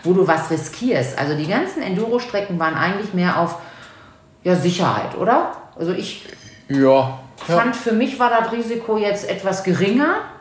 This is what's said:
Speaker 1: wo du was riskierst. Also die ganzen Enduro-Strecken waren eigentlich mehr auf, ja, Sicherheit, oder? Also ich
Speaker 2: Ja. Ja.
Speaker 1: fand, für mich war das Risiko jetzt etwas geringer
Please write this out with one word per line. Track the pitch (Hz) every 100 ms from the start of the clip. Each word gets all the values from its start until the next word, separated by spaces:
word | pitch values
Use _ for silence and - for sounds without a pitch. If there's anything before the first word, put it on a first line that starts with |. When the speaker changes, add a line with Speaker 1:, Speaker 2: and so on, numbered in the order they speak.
Speaker 1:
wo | 170
du | 185 175
was | 160 -
riskierst. | 160 - - 247 170 123 -
Also | 143 147
die | 151
ganzen | 214 370 -
Enduro-Strecken | 196 185 226 240 - 202 202 175
waren | 160 147
eigentlich | 165 196 214
mehr | 180 180 160
auf, | 170 - - - - - - - _ _
ja, | 180 175
Sicherheit, | 175 - 156 104 - -
oder? | 196 277 359 - - -
Also | 165
ich | 185 - - - - - - -
Speaker 2:
Ja. | 139 135 135 127 - - - -
Ja. | 170
Speaker 1:
fand, | 233 247
für | 233
mich | 220 262 -
war | 240
das | 233 220
Risiko | 233 226 233 226 214
jetzt | 208 - -
etwas | 196 190 180
geringer | - 180 196 240 302 415 - -